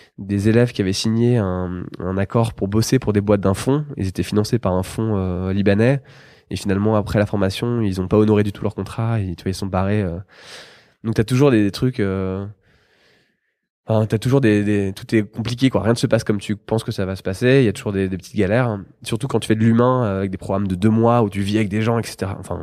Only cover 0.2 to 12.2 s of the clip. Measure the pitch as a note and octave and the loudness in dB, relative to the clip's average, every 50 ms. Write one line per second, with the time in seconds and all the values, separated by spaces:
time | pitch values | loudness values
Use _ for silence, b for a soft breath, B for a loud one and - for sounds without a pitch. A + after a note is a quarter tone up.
0.2 | G2+ F#2+ G2+ G2+ G2 A2 A2 A#2 A#2+ A#2+ - - G2+ F#2 G2 - - A2 A2 A2+ | -6 -4 -2 0 2 4 4 4 4 4 2 0 0 0 0 -2 0 0 0 2
1.2 | A#2 A#2+ B2 A#2+ G#2 F#2+ F2+ F#2 F#2 F2+ F2+ F2+ - - - - - F2+ F#2+ F#2+ | 2 2 2 2 0 0 -2 -4 -4 -4 -6 -8 -10 -12 -12 -8 -6 -4 -2 -2
2.2 | G2 G2 - A#2+ A#2 A#2 - - G#2+ G2 G2 A2 A2+ - - C3 - A#2 G2+ G#2 | -2 0 2 2 2 0 -2 -4 -4 -2 0 0 0 2 2 0 0 2 0 0
3.2 | G2+ G2+ G#2 G2+ F2+ F#2+ G2 - - - C3+ D3 D3+ D3 C#3 - F#2+ F#2+ F#2 - | 2 4 2 4 4 2 0 0 0 0 0 0 -2 -4 -6 -4 -4 -4 -2 -4
4.2 | G2 - - G#2 G#2 - - A2+ - G2 F2+ F#2 F#2 - - - A2 A2 G#2+ G2 | -4 -2 0 0 0 0 0 0 0 0 0 -2 -2 -4 -4 -4 -2 -2 -2 -2
5.2 | F#2+ F#2 F2+ F2 F#2 F#2 F#2+ G2 G2 G2+ G2+ G2+ A2 A#2+ C#3 C#3 - B B B | -2 -2 -4 -4 -4 -2 -2 0 2 2 4 4 4 2 2 0 -2 B B B
6.2 | B B B B B B - F#2 - G2+ G2 G2 G#2 G#2+ A2 G#2+ G2+ G2+ - A2 | B B B B B B -10 -6 -2 -2 0 0 2 2 2 0 0 0 0 0
7.2 | G#2 G#2 - G#2 G2 F#2+ F#2+ - - A#2+ A#2+ A#2+ A2 G2+ F#2 F#2+ F#2 F2+ - G#2+ | 0 0 0 -2 -2 -2 -2 -2 -4 -2 -2 -2 -2 -2 -2 -2 -2 2 4 4
8.2 | G#2+ G#2+ A2 G#2 G#2 G2+ G2 - - G#2 - - F#2+ - - - A2+ A2+ A#2 A2+ | 6 6 4 2 2 0 -2 -6 -6 -6 -6 -6 -8 -8 -6 -4 -4 -2 -2 -2
9.2 | G2 F#2 E2+ - - G2 F#2 - - G2 F#2 F#2 F#2 G2 G#2 G#2+ G2+ F2+ E2 F2 | -2 -4 -6 -6 -6 -6 -6 -6 -6 -4 -2 -2 0 0 0 0 -2 -2 -4 -8
10.2 | G2+ B B B B B B B B B B B B B B B B A2 A2 - | -10 B B B B B B B B B B B B B B B B -4 0 0
11.2 | A2 G#2 B2+ B2+ C#3 C#3+ B2+ A2 G#2 G2+ F#2 - - B2+ B2+ - G#2 G2 F#2+ F#2+ | 0 0 2 4 4 4 6 4 2 2 0 -2 -2 -2 -2 -2 -2 -2 -2 -2